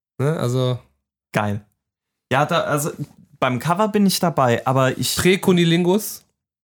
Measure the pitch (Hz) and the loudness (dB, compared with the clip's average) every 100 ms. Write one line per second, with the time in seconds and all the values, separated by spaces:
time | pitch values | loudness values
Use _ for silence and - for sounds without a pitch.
0 | _ - 135 165 123 127 127 123 - _ | _ -4 -2 -2 -2 -2 -2 -4 -10 _
1 | _ _ _ - 104 101 - _ _ _ | _ _ _ -2 -2 -4 -10 _ _ _
2 | _ _ - 127 147 170 - 147 151 - | _ _ -4 0 0 0 -2 -2 -4 -8
3 | 143 _ _ - 135 123 147 175 214 208 | -12 _ _ -4 -2 0 -2 0 0 2
4 | 196 - 175 147 127 117 - 131 127 123 | 2 2 0 2 2 2 0 0 0 0
5 | 131 - 175 190 - 180 170 170 175 202 | -4 0 2 2 2 2 4 2 2 0
6 | - - _ _ _ _ | -2 -12 _ _ _ _